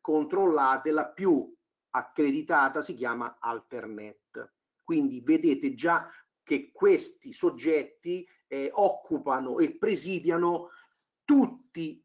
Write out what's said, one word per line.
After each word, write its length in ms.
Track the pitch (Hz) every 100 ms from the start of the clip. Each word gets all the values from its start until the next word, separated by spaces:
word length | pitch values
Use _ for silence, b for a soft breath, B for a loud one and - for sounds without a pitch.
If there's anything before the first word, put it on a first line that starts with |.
controllate. 880 | - 156 147 185 190 151 135 135 156
La 180 | 151 147
più 440 | - 190 147 - - _ _ _
accreditata 920 | 127 - - 147 147 151 156 165 156
si 120 | -
chiama 440 | - 123 117 120 -
Alternet. 1160 | 117 117 - 123 110 107 107 101 _ - 113 _ _ _
Quindi 380 | - 160 139 123
vedete 540 | 120 156 160 131 139
già 360 | 120 165 170 - B _ _
che 280 | - 143 -
questi 600 | - 196 175 - - -
soggetti, 960 | - 175 131 147 156 - _ 170 180 175 b b
eh, 220 | 139 139
occupano 840 | - 202 - - 151 139 131 131 123
e 180 | 156 -
presidiano 920 | - 190 170 185 165 170 175 170 175 B B B _ _
tutti 800 | - 285 240 - _ - 160 -